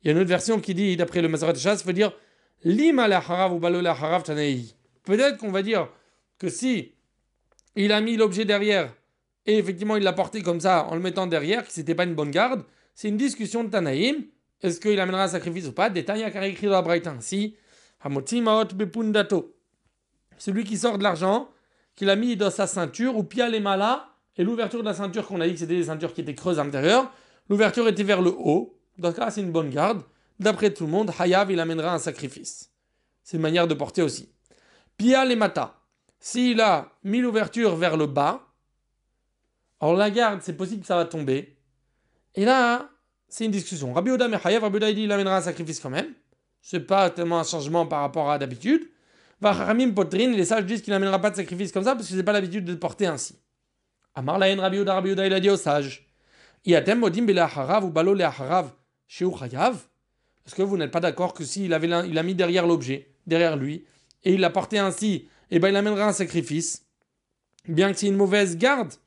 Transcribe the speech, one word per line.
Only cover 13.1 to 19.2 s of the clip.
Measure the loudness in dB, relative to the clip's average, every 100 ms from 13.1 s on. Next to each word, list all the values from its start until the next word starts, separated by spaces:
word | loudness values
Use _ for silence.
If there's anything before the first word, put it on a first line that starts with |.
| -2
discussion | -2 -2 -6 -4
de | -2
Tanaïm. | -2 0 0 0 -2 -8 _ _ _
Est-ce | -4 -2
qu'il | 0 0
amènera | 0 0
un | -2
sacrifice | -2 -6 -6 -8
ou |
pas ? | 0 0
Des | 0
Tanya, | -4 -4 -4
car | -4
écrit | -6 -2 0
dans |
la | 2
Braïta | 2 0 -2
ainsi, | -10 -6 -4 -4 -6 _ _ _ _
Hamotzi | -6 -6 -2 0
maot | 2 2 2
bepundato. | -2 -4 -2 0 2